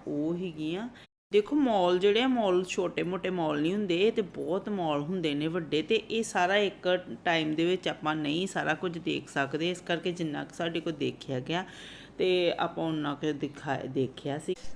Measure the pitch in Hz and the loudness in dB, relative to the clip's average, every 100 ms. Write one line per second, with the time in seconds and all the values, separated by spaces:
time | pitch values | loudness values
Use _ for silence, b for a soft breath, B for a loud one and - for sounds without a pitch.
0 | - 147 156 175 185 156 156 175 240 b | -6 -4 -2 -2 -4 -6 -4 -4 -6 b
1 | b _ _ 208 208 294 262 208 180 180 | b _ _ 2 4 2 4 6 6 6
2 | 202 208 262 247 202 180 185 - 175 - | 6 4 4 4 4 4 2 0 -2 -2
3 | 160 185 185 180 156 151 156 202 202 170 | -2 -2 -2 0 0 2 2 2 2 4
4 | 214 226 185 - 139 185 202 202 165 147 | 4 2 -2 -4 -2 -2 -2 -2 0 0
5 | 147 190 160 143 156 180 151 151 156 220 | 0 0 0 0 0 -2 0 0 2 0
6 | - 226 220 202 180 202 196 - 180 180 | 2 -2 0 2 4 4 2 0 0 0
7 | 180 - 175 165 156 156 170 180 175 - | -2 -4 0 2 2 2 2 2 -2 -2
8 | 156 156 147 156 185 170 151 156 185 165 | -2 0 0 0 -2 -2 -2 0 -2 -4
9 | 165 143 143 147 139 151 165 175 - 170 | -4 -4 -4 -2 -2 0 -2 -2 -2 -2
10 | 180 170 160 143 143 - 170 170 165 151 | -2 -2 -4 -4 -8 -4 -4 -2 -4 -2
11 | 131 - - 131 127 170 190 b b b | -4 -4 -6 -4 -2 -4 -4 b b b
12 | b - 185 180 175 - 170 170 165 156 | b -2 2 4 2 2 -2 -2 -2 0
13 | 147 139 156 143 139 - 151 135 123 135 | -2 -2 -2 -2 -4 -6 -4 -4 -2 0
14 | 127 - 139 143 156 180 b | -2 -2 -6 -6 -4 -4 b